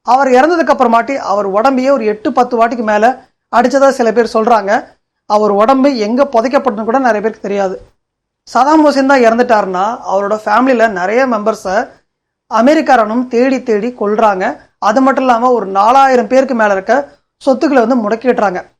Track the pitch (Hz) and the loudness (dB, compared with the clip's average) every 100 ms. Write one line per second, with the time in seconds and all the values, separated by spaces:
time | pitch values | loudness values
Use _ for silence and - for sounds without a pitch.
0 | - 262 269 247 302 349 311 269 240 226 | 0 0 4 2 2 0 0 0 2 2
1 | 233 277 - 202 196 196 254 262 262 269 | 0 -6 -4 -4 -2 0 0 0 0 0
2 | 214 208 311 254 247 233 226 240 220 208 | -2 -4 -4 -2 -2 0 0 -2 -2 2
3 | 226 254 _ _ _ 233 247 269 269 254 | 0 -2 _ _ _ 0 2 2 2 2
4 | 233 214 220 226 220 226 196 233 - _ | 0 0 0 -2 2 0 0 -4 -4 _
5 | _ _ _ 208 214 202 226 269 277 247 | _ _ _ 0 2 2 2 2 2 0
6 | 208 247 277 240 226 269 269 208 220 254 | -2 -2 0 0 0 0 -2 -4 -4 0
7 | 254 208 214 214 220 202 190 190 - _ | 0 0 -4 -6 -6 -4 -4 -6 -16 _
8 | _ _ _ _ - - 262 311 302 277 | _ _ _ _ -12 -2 2 4 2 2
9 | 269 277 233 226 247 214 190 180 202 247 | 2 4 2 2 2 0 0 -4 -4 -4
10 | - 190 202 214 214 214 262 247 226 190 | -4 -4 -2 -4 0 0 2 2 0 -2
11 | 180 233 262 220 214 214 190 196 277 _ | -2 -2 -2 -2 -4 -4 -4 -4 -4 _
12 | _ _ _ _ _ 226 247 320 285 247 | _ _ _ _ _ 0 2 2 2 2
13 | 214 233 254 233 262 254 247 214 233 247 | 2 -4 -2 0 0 -2 -2 -2 -2 -4
14 | 208 214 220 190 208 311 _ _ 196 226 | -4 0 0 0 -6 -8 _ _ -2 2
15 | 262 262 262 233 247 240 196 190 214 269 | 0 0 0 0 2 0 -2 0 2 4
16 | 269 247 214 254 269 240 214 190 190 254 | 4 2 2 0 0 0 0 0 0 -2
17 | 277 _ _ _ 285 262 311 269 220 240 | -2 _ _ _ -2 0 2 0 0 -2
18 | 208 226 254 233 202 180 - _ | -4 -4 -2 0 -2 -4 -12 _